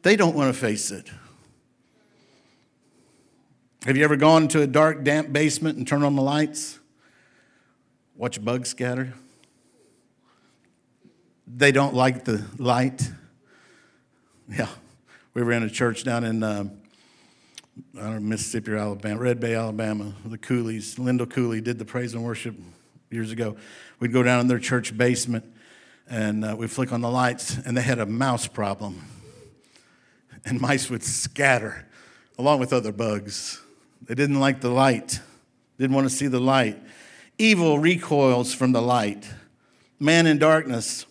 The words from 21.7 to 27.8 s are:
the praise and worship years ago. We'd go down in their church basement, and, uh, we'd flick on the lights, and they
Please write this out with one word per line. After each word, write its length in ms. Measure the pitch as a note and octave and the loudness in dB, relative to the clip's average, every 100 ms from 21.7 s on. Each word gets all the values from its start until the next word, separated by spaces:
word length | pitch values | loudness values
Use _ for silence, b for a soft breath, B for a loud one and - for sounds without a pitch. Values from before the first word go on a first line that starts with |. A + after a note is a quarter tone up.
| A#2 | -6
the 80 | A2 | -6
praise 260 | B2 B2 | -8 -6
and 100 | A#2 | -8
worship 320 | A#2 A2 A#2+ F#2+ F2 E2+ b _ _ | -8 -8 -10 -14 -20 _ b _ _
years 200 | A2+ A2 | -8 -6
ago. 240 | A2+ A2+ G#2 B B B B | -4 -6 -6 B B B B
We'd 140 | A#2+ | 0
go 100 | B2+ | 2
down 180 | B2 B2 | 4 4
in 60 | B2 | 4
their 120 | B2 | 0
church 380 | - B2 A2+ A2 | 0 -2 -2 0
basement, 500 | B2 A#2+ B2 A#2 - b b b b b _ | 0 2 -2 -4 -6 b b b b b _
and, 380 | A#2 G#2+ G#2+ | -4 -2 -2
uh, 100 | A2 G#2+ | -4 -6
we'd 120 | A2+ | -6
flick 220 | - B2+ | -4 -4
on 80 | A#2+ | -2
the 100 | A#2 | -2
lights, 460 | B2+ B2 A#2+ - B2+ | 0 0 -2 -6 -8
and 180 | B2+ | -4
they 60 | B2 | -2